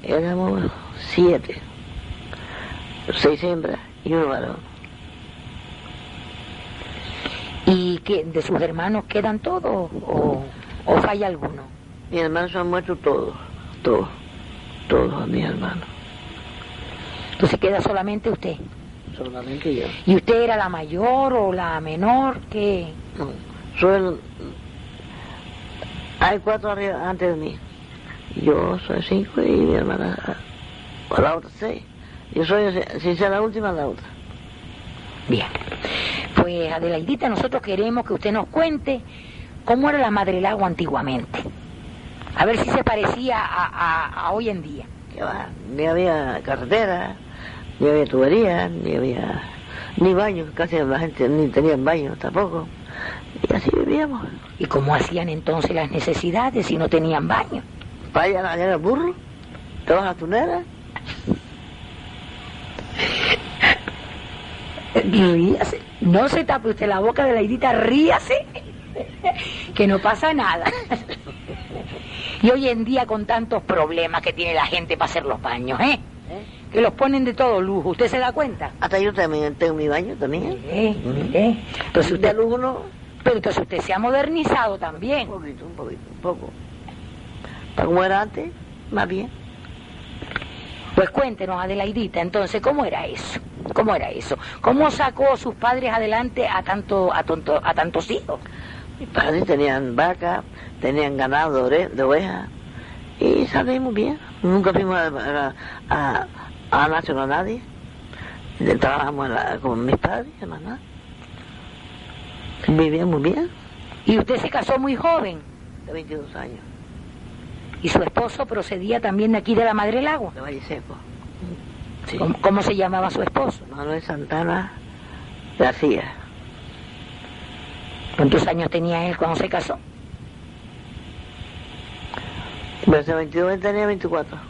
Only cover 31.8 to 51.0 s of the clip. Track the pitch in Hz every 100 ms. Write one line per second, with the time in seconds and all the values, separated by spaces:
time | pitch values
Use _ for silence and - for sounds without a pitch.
31.8 | - - - - - - 160 202 208 180
32.8 | - - 165 175 196 196 220 214 208 170
33.8 | 139 92 - - - - - - - -
34.8 | - - - - - 120 - - - -
35.8 | - - - - - - 175 175 165 160
36.8 | 165 165 165 285 269 208 254 - - 190
37.8 | 220 240 233 - 214 214 - 311 330 294
38.8 | - 262 - - - - - - - 240
39.8 | 285 294 240 208 196 180 185 214 190 170
40.8 | 165 135 135 127 113 - - - - -
41.8 | - - - - - - 202 226 - -
42.8 | 262 220 190 196 254 226 208 175 175 180
43.8 | 170 160 151 - 170 202 226 196 151 143
44.8 | 120 - - - - - - - - 135
45.8 | 156 165 180 156 135 90 69 135 123 202
46.8 | 208 175 190 196 - - - - - -
47.8 | 143 151 143 131 131 202 220 175 180 170
48.8 | - 151 131 123 - - - - - -
49.8 | - - 180 185 208 185 151 - 170 170
50.8 | 139 135